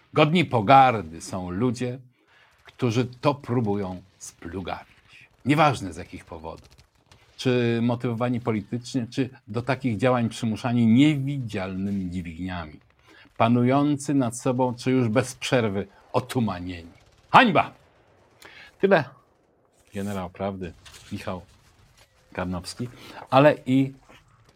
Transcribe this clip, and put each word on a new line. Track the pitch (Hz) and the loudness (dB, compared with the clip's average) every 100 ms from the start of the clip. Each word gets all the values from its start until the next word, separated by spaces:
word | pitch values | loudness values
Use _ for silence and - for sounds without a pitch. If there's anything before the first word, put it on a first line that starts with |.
| _ | _
Godni | 143 151 180 | 2 2 2
pogardy | 151 123 101 135 131 113 82 82 | 0 0 6 8 8 4 -6 -14
są | - - 90 | -10 -10 -8
ludzie, | 90 123 120 123 127 131 _ _ _ _ _ | -4 -2 -2 -6 -8 -16 _ _ _ _ _
którzy | - - 127 113 | -20 -4 -2 0
to | 120 - 151 | -2 -2 -2
próbują | 143 - 120 110 101 95 92 - _ | -2 -2 -4 -2 -2 -4 -10 -16 _
splugawić. | - - 85 90 92 - - _ _ - - _ | -20 -16 -12 -10 -10 -12 -14 _ _ -20 -20 _
Nieważne | 117 147 156 107 92 | 0 4 4 2 -6
z | 82 | -12
jakich | 87 113 | -14 -16
powodów. | - 82 80 80 - _ _ _ _ _ _ - | -16 -14 -14 -14 -18 _ _ _ _ _ _ -6
Czy | 135 123 117 117 | 0 2 2 2
motywowani | 117 120 123 113 123 123 | 0 0 -2 -2 -2 -2
politycznie, | 123 110 98 123 120 135 117 | -2 -4 -4 -10 -6 -8 -6
czy | - 127 - - | -4 -6 -6 -10
do | 107 | -8
takich | 120 127 131 104 | -4 -4 -2 0
działań | 127 127 117 | 2 2 0
przymuszani | - 113 107 127 120 113 | -4 -6 -4 -2 2 4
niewidzialnymi | 113 147 147 135 143 117 107 95 95 98 101 92 | 6 6 2 -2 -6 -6 -6 -6 -6 -4 -4 -6
dźwigniami. | 90 85 82 92 87 78 76 _ _ _ - - - | -8 -10 -10 -8 -8 -10 -16 _ _ _ -20 -12 0
Panujący | 117 120 123 135 147 143 143 | 2 4 4 4 2 -2 -2
nad | 139 123 113 | 0 0 -2
sobą, | 139 127 127 | -2 0 -2
czy | 120 - | -2 0
już | 131 120 | 2 2
bez | 110 - | 2 0
przerwy | - - 131 113 98 92 _ _ | -4 -2 0 0 -2 -6 _ _
otumanieni. | - - - 110 90 90 85 82 - _ _ - | -4 -4 -2 -2 -4 -10 -12 -14 -20 _ _ 4
Hańba! | - 247 147 - - _ _ _ _ _ _ - - - _ | 6 6 4 0 -4 _ _ _ _ _ _ -20 -20 -20 _
Tyle | 196 185 139 - _ _ _ _ _ _ _ | 2 2 2 -10 _ _ _ _ _ _ _
generał | 104 98 101 90 | -10 -6 -6 -8
Prawdy, | 90 98 98 90 - - - - | -8 -8 -6 -10 -14 -20 -20 -14
Michał | 101 - 92 - _ _ _ _ _ _ _ _ | -12 -10 -12 -12 _ _ _ _ _ _ _ _
Karnowski, | - 90 92 90 - 123 - - - - | -8 -6 -6 -10 -10 -10 -12 -20 -18 2
ale | 131 143 - - | 6 6 6 0
i | 131 135 135 _ - _ _ _ | 0 0 -4 _ -20 _ _ _